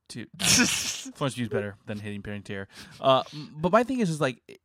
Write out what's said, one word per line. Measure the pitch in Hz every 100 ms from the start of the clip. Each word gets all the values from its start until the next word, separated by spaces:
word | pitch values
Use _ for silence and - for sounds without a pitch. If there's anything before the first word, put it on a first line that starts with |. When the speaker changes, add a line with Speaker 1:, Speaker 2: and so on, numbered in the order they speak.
| _
Speaker 1:
too. | 123 -
Speaker 2:
<laughs> | 165
Speaker 1:
Florence | 175 208 233 - - - 269 - 143 113
Pugh's | 113
better | 110 104 104 -
than | 107
Hayden | 107 101
Panettiere. | 98 104 95 101 98 - - -
Uh, | 135 131 -
m-, | 151 147 151
but | 175
my | 208
thing | 240 254
is, | 196
is, | 156
like, | 143 123 -
i-, | -